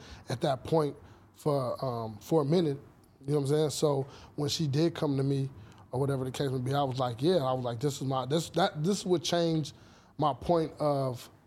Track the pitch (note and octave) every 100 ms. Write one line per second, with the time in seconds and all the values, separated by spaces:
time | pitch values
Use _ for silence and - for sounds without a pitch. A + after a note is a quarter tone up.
0 | - - - B2 D#3+ C3 - D#3+ D3 C#3
1 | - - - - D3+ C#3 B2 - C3+ A#2
2 | A2+ G#2 - D#3+ C#3 F3 D#3+ C#3 - -
3 | - _ - D3 C#3 D3+ D#3 - D#3 C#3
4 | C#3 - - - D3 - D#3 C3+ E3 E3
5 | D#3 C3+ C3+ C#3 C3+ - - - - B2+
6 | C#3 C3+ B2+ - C#3+ C3 B2 C#3+ C#3 B2+
7 | B2+ A2+ D3+ F#3 C3 C3 B2 A#2 C#3+ C3+
8 | C3+ C3+ B2+ D#3+ E3 E3 F#3+ D3+ D#3+ G3+
9 | F#3 F3 - F3 E3+ D#3+ C#3+ - - -
10 | - - D3+ B2+ - E3+ D#3+ - D3 C#3
11 | C3 A#2+ - -